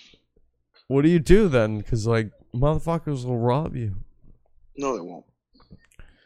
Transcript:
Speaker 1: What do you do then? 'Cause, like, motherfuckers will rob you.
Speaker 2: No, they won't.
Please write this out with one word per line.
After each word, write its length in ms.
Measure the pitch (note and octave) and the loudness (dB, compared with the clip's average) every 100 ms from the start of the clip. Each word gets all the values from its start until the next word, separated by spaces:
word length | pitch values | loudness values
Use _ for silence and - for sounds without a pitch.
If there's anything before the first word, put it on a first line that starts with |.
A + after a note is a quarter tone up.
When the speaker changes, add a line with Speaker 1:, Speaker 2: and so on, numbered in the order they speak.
| - _ _ _ _ _ _ _ - | -20 _ _ _ _ _ _ _ -2
Speaker 1:
What 160 | C#3 | 2
do 60 | D#3 | 4
you 100 | F3 | 4
do 280 | - G3+ G3+ | 6 6 6
then? 340 | B2 A2 G#2+ | 2 0 -4
'Cause, 240 | - A#2 A2 | -4 -4 0
like, 260 | A2+ G#2+ - _ | -2 -2 -10 _
motherfuckers 720 | B2 D3 D#3 D#3+ E3 D#3 C#3 B2 | -2 0 0 -2 -4 -4 -6 -4
will 140 | A#2+ | -2
rob 380 | A#2+ C3+ E3 B2+ | 0 0 -2 -6
you. 180 | A2 F#2+ - _ - - _ _ - C3+ | -8 -8 -12 _ -20 -20 _ _ -20 -8
Speaker 2:
No, 180 | C#3 | -6
they 80 | G#2+ | -6
won't. 240 | F2+ F2+ - _ _ _ _ - _ - - _ | -8 -16 -20 _ _ _ _ -20 _ -20 -20 _